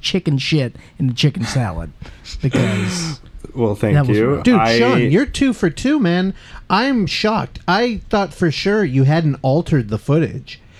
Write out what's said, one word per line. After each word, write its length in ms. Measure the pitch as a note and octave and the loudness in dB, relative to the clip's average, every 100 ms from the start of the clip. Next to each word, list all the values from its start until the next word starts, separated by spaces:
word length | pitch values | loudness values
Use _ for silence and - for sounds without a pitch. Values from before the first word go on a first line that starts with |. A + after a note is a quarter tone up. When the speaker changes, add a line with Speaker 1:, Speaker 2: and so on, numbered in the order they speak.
Speaker 1:
chicken 360 | - F#3+ E3 C#3 | -4 -2 0 0
shit 380 | - D#3 B2 - - - | 0 0 -2 -8 -16 -4
into 160 | C3 | -4
chicken 300 | A#2 D3+ - | 0 0 0
salad. 480 | A2+ C3 G2+ E2 D#2+ - - - - - | -4 -2 -2 -4 -10 -12 -20 -18 -14 -6
Because 760 | C3+ - A#2+ F#3+ F#3 F3+ E3 C#3+ - | -2 0 0 0 -2 -4 -6 -10 -14
Speaker 2:
<laughs> 40 | - - | -18 -12
Well, 220 | B2 A2 G#2 | -2 -2 0
thank 200 | G#2+ D3 | 2 2
Speaker 1:
that 120 | B2+ | 4
was 100 | G#2+ | 2
Speaker 2:
you. 180 | A#2+ C#3+ | 2 2
Speaker 1:
rough. 80 | |
Speaker 3:
Dude, 160 | B3 A#3 | 2 4
Speaker 2:
I 180 | - A#2 | 4 4
Speaker 3:
Sean, 320 | B3 - A#2+ | 4 2 4
you're 140 | F#3 C#4 | 2 2
two 280 | - C4+ | 0 -2
for 160 | - E3+ | 0 -2
two, 300 | - C4 D4+ | 0 0 2
man. 340 | F3+ F3+ F#3+ - - - - | 2 0 -2 -6 -14 -16 -2
I'm 360 | F#3+ C4+ B3 D#3 | 0 2 0 -2
shocked. 540 | - G#3+ G#3+ - - - | -2 -2 -2 -4 -6 -2
I 340 | G3 B3 G#3 - | 0 0 -4 -2
thought 240 | G#3 F#3 | -2 -2
for 180 | - E3+ | 0 -2
sure 320 | - G3 G#3+ | 0 0 0
you 200 | D#3+ C3 | 2 2
hadn't 320 | C3+ E3 D#3 C3 | 4 4 2 0
altered 480 | C3 D3+ E3+ D3 G#2 | 0 0 2 0 0
the 80 | A2 | -4
footage. 640 | - D#3 D#3 C3 - - - - | 0 0 0 -4 -12 -18 -20 -20